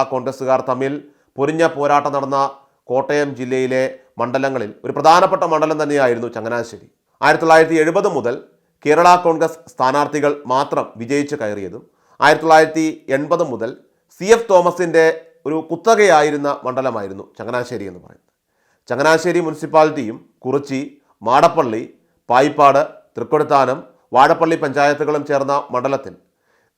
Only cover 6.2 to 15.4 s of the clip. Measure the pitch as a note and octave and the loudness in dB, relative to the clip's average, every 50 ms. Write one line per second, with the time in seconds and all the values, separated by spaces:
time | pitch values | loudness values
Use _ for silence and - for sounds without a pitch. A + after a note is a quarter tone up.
6.2 | A#2+ A#2 A#2 A#2 G#2+ A2+ A#2 A#2 A2+ - - F2+ - _ _ _ _ _ _ - | -6 -8 -10 -10 -8 -6 -6 -6 -8 -8 -12 -20 -20 _ _ _ _ _ _ -2
7.2 | - D3 D#3 D3+ E3 E3 D#3+ D#3+ D#3+ D#3+ E3 D#3+ D3+ E3 E3 G3 G3 G3+ E3+ C3 | 0 0 0 2 4 4 6 6 6 4 2 0 2 2 0 0 0 0 -2 -2
8.2 | G#2+ A#2+ A#2+ - - _ _ _ _ _ _ _ - C#3+ D3+ D#3+ F3 F3+ F3+ F3 | -4 -4 -6 -6 -10 _ _ _ _ _ _ _ 0 2 4 6 6 6 6 6
9.2 | F3 E3+ E3 D#3 D#3+ D#3 - - - - - - B2+ C3 C3+ D3 D3 C#3 - D3+ | 4 2 0 0 0 -4 -4 -6 -20 -14 -6 -2 -2 0 0 0 -2 -2 -2 -2
10.2 | C#3 D3 D3 C#3+ - A#2+ B2+ C3+ D3 - - D3 A2 - - G#2 A#2 A#2 C#3 C#3+ | -2 -2 -2 -4 -4 -4 -2 -2 -2 -2 -4 -6 -6 -6 -10 -12 -8 -4 -2 -2
11.2 | C#3+ C#3+ C#3+ - A2+ G#2 G#2 G2+ G2 F2+ F#2 A#2+ - _ _ _ _ _ _ - | -2 -4 -6 -8 -6 -8 -8 -8 -10 -12 -14 -16 -20 _ _ _ _ _ _ 2
12.2 | - D3 D#3 D#3 D#3 E3 D#3+ D#3 D#3 D3+ D#3+ D#3+ D#3+ D#3 D#3 - _ - C3+ C#3 | 4 4 4 4 4 6 6 6 6 4 2 -2 -2 -4 -4 -6 _ -4 -2 -2
13.2 | D3+ D#3 E3+ E3 E3+ C#3+ A#2+ G2+ A2+ A#2+ - - _ _ _ _ _ _ _ - | -2 0 -2 -2 -2 -2 -6 -6 -8 -8 -10 -12 _ _ _ _ _ _ _ -4
14.2 | F3 F#3+ - A#3 A3+ - F#3+ F3+ F3 F3 - F3 F3+ E3 D#3+ D#3+ D#3+ D#3+ E3 - | 0 2 2 2 4 4 4 4 4 2 0 -2 -2 0 2 4 4 4 2 -2
15.2 | - _ _ _ | -6 _ _ _